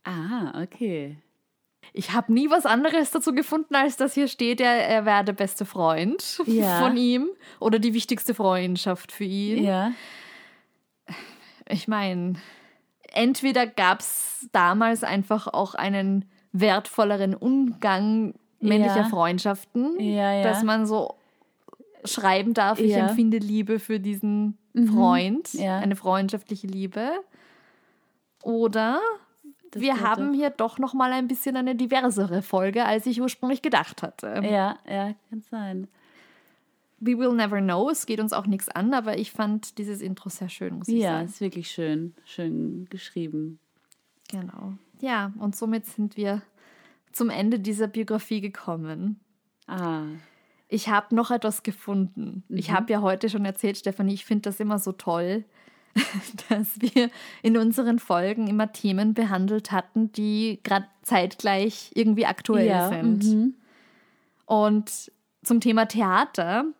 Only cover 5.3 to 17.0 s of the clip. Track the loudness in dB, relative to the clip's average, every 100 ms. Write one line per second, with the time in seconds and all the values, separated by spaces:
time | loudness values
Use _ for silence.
5.3 | 0 -2 -2 -6 2 2 2 0 -2 -6
6.3 | -4 0 4 4 4 4 4 2 2 0
7.3 | -6 -18 -2 2 4 2 0 -2 -4 -2
8.3 | 0 2 2 0 -2 -2 -4 -8 -8 -4
9.3 | -2 -2 0 2 2 0 -4 -12 -20 -20
10.3 | -20 -20 _ _ _ _ _ -18 -16 -18
11.3 | -20 -20 -20 -6 -4 -2 -2 0 -2 -2
12.3 | -4 -8 -20 _ _ _ _ -6 2 2
13.3 | 2 2 2 0 2 2 2 -2 -6 -6
14.3 | -8 0 4 4 4 2 2 0 -2 0
15.3 | -2 0 -2 -2 -2 -2 0 0 0 -2
16.3 | _ _ 2 4 4 0 0